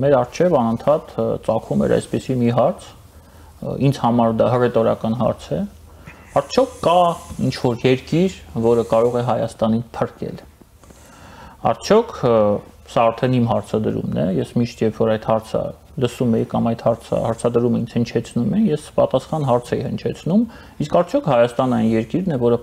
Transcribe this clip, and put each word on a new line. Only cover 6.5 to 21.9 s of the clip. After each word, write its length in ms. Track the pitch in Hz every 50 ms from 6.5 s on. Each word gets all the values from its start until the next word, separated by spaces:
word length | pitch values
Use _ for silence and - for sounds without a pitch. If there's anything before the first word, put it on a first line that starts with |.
| - 247 262 262 - - -
կա 140 | 160 175 180 175 170 160 - - - - - - 131
ինչ-որ 340 | - - - 127 117 117 - 127
երկիր, 500 | 131 127 - - 147 160 185 185 180 - - - - 117 113 117
որը 160 | 120 117 110 - 117
կարող 240 | 113 117 123 120 120
է 80 | 120
Հայաստանին 580 | 127 113 120 117 113 - - 113 110 113 117 123 - - -
փրկել։ 440 | 123 120 - - - - - - - - - _ - _ _ - - - - - - - - - - - - - - - - - - - 117
Արդյոք, 440 | - - - 196 226 233 - - -
ը, 140 | - 123 117 110 104 104 104 - - - - - -
սա 240 | - - 131 117 113
արդեն 300 | 113 - 135 127 127 123
իմ 100 | 117 117
հարցադրումն 720 | 107 107 101 - - 110 110 107 110 110 - - - -
է, 60 | - 185 190 139
ես 160 | 117 - -
միշտ, 320 | 123 120 117 - - 113
երբ 160 | 110 107 -
որ 140 | 113 110 110
այդ 140 | 107 - -
հարցը 340 | 113 110 - - - 107 - - - - - - -
լսում 400 | - 123 120 - - 131 120 113 117
էի 80 | 120 -
կամ 200 | - 117 117 117
այդ 140 | 113 - -
հարցը, 340 | 117 117 - - - 117 107
հարցադրումը 600 | 104 117 113 - - 120 120 120 120 120 117 113
ինձ 120 | 117 117 -
հնչեցնում 540 | 120 117 - - 120 120 - - 123 120 -
է, 100 | - 208 226 185
ես 160 | 151 147 - - -
պատասխան 520 | - - - - 127 - - 156 160 143 135
հարց 240 | 120 123 - - -
էի 80 | 113 117
հնչեցնում, 600 | 123 113 110 - 117 120 - - 147 180 220 240 - - - - - - -
իսկ 180 | 151 - - -
արդյոք 280 | - - - 285 285 160
Հայաստանը 500 | 131 117 117 120 - - 131 127 120 113
այն 100 | 110
երկիրն 460 | 113